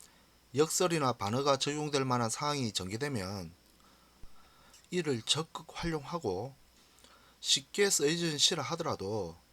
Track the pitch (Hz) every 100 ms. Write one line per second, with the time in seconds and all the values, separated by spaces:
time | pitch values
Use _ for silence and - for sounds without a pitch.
0 | - - _ _ _ 123 160 - 180 165
1 | 131 117 101 123 143 135 143 147 151 139
2 | 131 123 113 - 147 143 117 - 92 110
3 | 147 123 92 101 82 85 _ _ - -
4 | _ _ - - - - - - - 180
5 | 156 120 - 139 165 - 160 - 165 156
6 | 135 170 107 92 127 135 - - - -
7 | - - - - - - - - 202 -
8 | 143 170 170 143 - 165 123 165 151 101
9 | 95 107 85 82 _